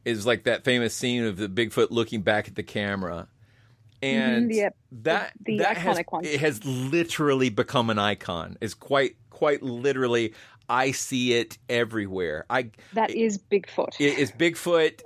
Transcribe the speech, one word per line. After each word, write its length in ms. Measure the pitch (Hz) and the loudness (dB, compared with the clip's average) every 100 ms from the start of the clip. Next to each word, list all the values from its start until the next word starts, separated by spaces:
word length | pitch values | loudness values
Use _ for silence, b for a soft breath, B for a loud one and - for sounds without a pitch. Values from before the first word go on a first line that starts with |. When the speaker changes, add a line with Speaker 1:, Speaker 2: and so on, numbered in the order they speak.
Speaker 1:
is, 220 | 120 113 | -4 -2
like, 200 | 110 113 | 0 2
that 200 | 123 104 | 2 0
famous 300 | 135 123 113 | 2 2 0
scene 300 | - 127 123 | -2 -2 0
of 120 | 117 92 | -2 -2
the 100 | 104 | -4
Bigfoot 420 | 95 113 123 113 | 0 0 2 2
looking 320 | 117 117 117 | 2 -2 0
back 260 | 95 107 - | 2 0 -2
at 60 | |
the 80 | - | -10
camera. 640 | - 107 101 101 87 85 - _ b b b b b _ | -6 -4 -4 -4 -6 -8 -12 _ b b b b b _
And 440 | 135 226 - 233 240 | -2 0 2 2 2
Speaker 2:
Mm-hmm, 40 | 220 | 2
yep. 180 | 202 - _ 123 | 0 -4 _ -4
Speaker 1:
that, 300 | 117 185 - - | -2 -2 -4 -10
Speaker 2:
The, 140 | 208 214 | -4 0
the 40 | |
Speaker 1:
that 120 | 180 214 | 0 0
has, 220 | 180 175 | 0 -2
Speaker 2:
iconic 60 | 170 | -2
one. 160 | 170 | -6
Speaker 1:
it 160 | 165 147 | -4 0
has 240 | 156 110 | 0 -2
literally 840 | 139 127 131 165 170 - 147 135 131 | -6 -4 -2 0 -2 0 2 4 2
become 400 | 104 123 135 113 | 2 0 2 2
an 80 | 107 | 2
icon. 580 | 104 101 - 87 87 - | 2 0 -4 -6 -8 -8
It's 100 | 110 | -8
quite, 440 | - - 139 135 - _ | -8 0 2 2 -2 _
quite 340 | - 151 143 | 0 0 2
literally, 680 | 131 120 139 131 127 120 110 B B B - | -4 -2 0 2 2 2 0 B B B -2
I 220 | 123 135 | 0 2
see 420 | 131 - 131 123 | -2 -4 0 2
it 240 | 120 113 - - | 2 0 -8 -2
everywhere. 800 | 120 117 110 101 92 85 76 - | 0 0 -2 -4 -4 -4 -4 -2
I 220 | 127 120 - - | -2 -2 -12 -6
Speaker 2:
That 160 | 220 220 | -2 0
Speaker 1:
it 80 | 226 | 0
Speaker 2:
is 180 | 226 202 | 0 -2
Bigfoot. 640 | _ 202 - - - - | _ -2 0 -4 -4 2
Speaker 1:
It 160 | 143 143 | 2 2
is 160 | 131 | -2
Bigfoot. 720 | 113 170 - 175 170 160 165 | 2 0 0 0 4 2 0